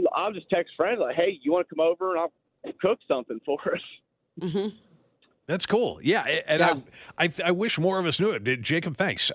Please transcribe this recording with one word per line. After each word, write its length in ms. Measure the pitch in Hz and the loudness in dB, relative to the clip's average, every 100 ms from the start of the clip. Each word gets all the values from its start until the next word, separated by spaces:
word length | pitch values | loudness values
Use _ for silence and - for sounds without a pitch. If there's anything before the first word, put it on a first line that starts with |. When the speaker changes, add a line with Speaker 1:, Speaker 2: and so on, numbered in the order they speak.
| 359 147 | 0 2
Speaker 1:
I'll 160 | 196 | -2
just 160 | 196 - | -4 -2
text 220 | 180 165 - | -2 -2 -2
friends 220 | 180 233 | 0 2
like, 140 | 131 | 0
"Hey, 240 | 139 175 160 | 2 0 0
you 100 | 131 | 0
wanna 120 | 175 | 0
come 160 | 175 151 | 0 2
over 300 | 165 170 185 170 | 2 2 0 -2
and 40 | |
I'll 520 | 165 _ _ _ - - | -2 _ _ _ -14 -2
cook 180 | 185 240 - | 0 0 -2
something 340 | 135 117 113 | -4 -4 -10
for 140 | - 143 - | -4 -4 -2
us?" 60 | - - - _ _ _ - | -4 -6 -20 _ _ _ -8
Speaker 2:
Mm-hmm. 360 | 180 190 202 202 _ _ _ _ _ _ - | -4 -2 -4 -6 _ _ _ _ _ _ -4
Speaker 3:
That's 200 | 185 - | -4 0
cool. 340 | 214 214 80 | 2 0 -2
Yeah, 220 | 139 208 143 | 0 0 2
a-, 240 | 151 - | -2 0
and 80 | 156 | 4
Speaker 2:
Yeah. 140 | 165 147 - - - - | 4 2 -4 -20 -16 -2
Speaker 3:
I, 60 | |
I, 60 | 170 - 170 | -2 0 0
I 40 | |
wish 260 | 180 226 - | 2 0 0
more 200 | 170 190 | 0 2
of 80 | 175 | 0
us 140 | - | 2
knew 100 | 202 | 0
it. 300 | 135 104 127 | 0 -2 -2
Jacob, 340 | 107 160 165 139 | 0 -2 -2 -2
thanks. 340 | 190 95 - | -2 0 -4